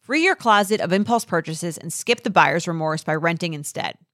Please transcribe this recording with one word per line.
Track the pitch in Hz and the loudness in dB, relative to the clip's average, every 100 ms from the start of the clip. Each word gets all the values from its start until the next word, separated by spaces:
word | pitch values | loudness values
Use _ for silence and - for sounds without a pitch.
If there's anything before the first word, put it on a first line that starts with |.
Free | - 285 | -2 0
your | 349 381 | 2 2
closet | 240 208 196 214 | 4 4 4 0
of | - | 2
impulse | 190 202 233 | 2 2 0
purchases | - 170 160 160 175 156 | 0 -2 -2 -6 -6 -8
and | 170 | -10
skip | - - 233 | -10 -2 -2
the | - | 2
buyer's | 185 147 160 165 | 4 4 2 -2
remorse | 165 156 160 | -4 -2 -4
by | - | -4
renting | 156 165 170 175 | -2 0 -2 -4
instead. | 151 151 - - - _ | -6 -10 -8 -8 -10 _